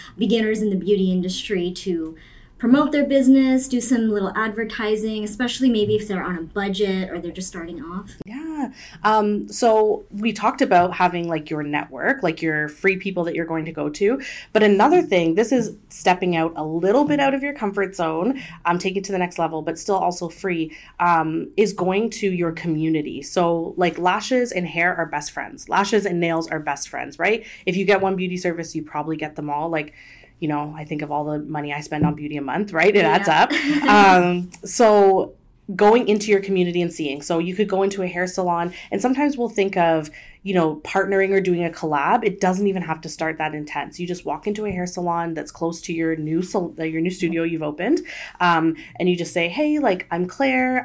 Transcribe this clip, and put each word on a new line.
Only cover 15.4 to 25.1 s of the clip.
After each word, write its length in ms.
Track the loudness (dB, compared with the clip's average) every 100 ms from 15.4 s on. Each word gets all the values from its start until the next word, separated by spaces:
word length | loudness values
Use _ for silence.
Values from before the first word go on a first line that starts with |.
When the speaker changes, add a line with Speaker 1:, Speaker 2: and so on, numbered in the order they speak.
| 2
Speaker 2:
is 220 | 2 0 -6 -16
stepping 480 | -2 0 2 2 2
out 160 | 0
a 80 | -2
little 440 | -4 0 2 4 4
bit 120 | 2
out 140 | 2
of 100 | 0
your 120 | -4
comfort 420 | -4 -4 -2 -4 -2
zone, 420 | -2 0 -2 -2 -8 -6 -2
um, 100 | -2
take 180 | -2 -4
it 60 |
to 80 | -4
the 60 | -2
next 200 | -4 -2
level, 240 | -4 -2
but 160 | -6 -6
still 180 | -2 0
also 320 | 0 -2 -8
free, 480 | -8 -4 -4 -6 -10 -18 -2
um, 500 | 2 2 2 -4 -4 0
is 160 | 0
going 380 | 0 -2 0 -2
to 180 | -2 -2
your 220 | -2 -2
community. 680 | -4 -4 -2 0 -2 -4 -8
So, 500 | -6 0 0 0 -4 -2
like, 200 | -2 0
lashes 540 | 0 0 0 0 0
and 160 | -4 -4
hair 260 | 0 0
are 120 | 0
best 240 | -4